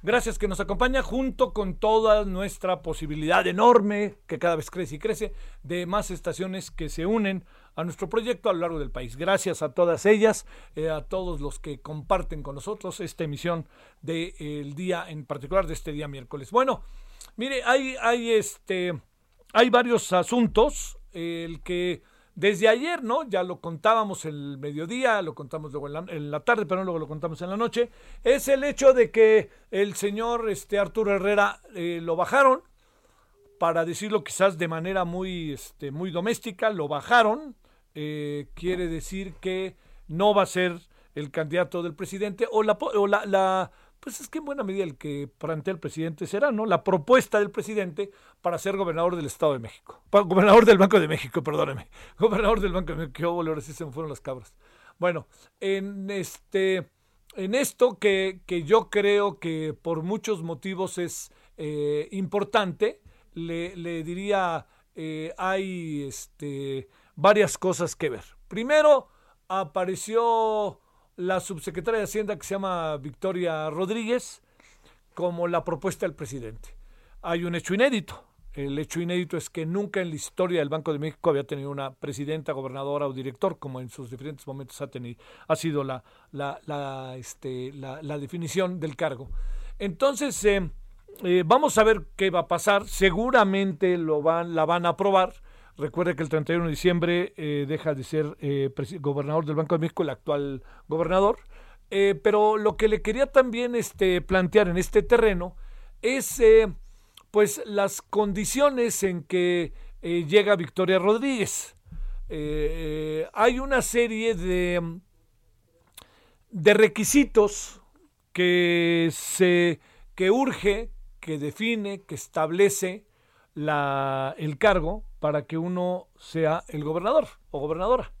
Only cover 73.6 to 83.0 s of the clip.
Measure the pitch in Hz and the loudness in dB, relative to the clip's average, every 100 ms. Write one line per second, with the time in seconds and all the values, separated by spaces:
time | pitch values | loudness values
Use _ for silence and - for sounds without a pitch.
73.6 | 156 156 185 220 220 247 - - _ _ | -6 -4 -4 -4 -2 -2 -4 -20 _ _
74.6 | _ _ _ _ _ - 175 170 175 170 | _ _ _ _ _ -4 -4 -2 -2 -2
75.6 | 165 160 190 - 190 151 139 135 113 113 | -2 -4 -4 -4 -6 -6 -12 -10 -12 -14
76.6 | - - - - _ - 175 170 175 170 | -18 -20 -20 -20 _ -14 -4 -2 -2 -4
77.6 | - 190 262 240 - - _ _ - - | -2 2 4 2 -4 -16 _ _ -18 -10
78.6 | 139 143 147 165 170 180 180 170 - - | -6 -4 -6 -6 -2 -2 -2 -6 -6 -8
79.6 | 160 185 208 202 180 151 - - 180 175 | -4 -4 -2 -4 -4 -6 -10 -4 0 0
80.6 | 143 156 151 147 156 - 170 143 139 143 | -2 -4 -4 -4 -6 -2 0 0 -2 -8
81.6 | 139 139 135 127 143 135 143 156 143 139 | -8 -8 -10 -10 -12 -8 -6 -6 -6 -6
82.6 | 135 131 139 143 | -8 -8 -6 -4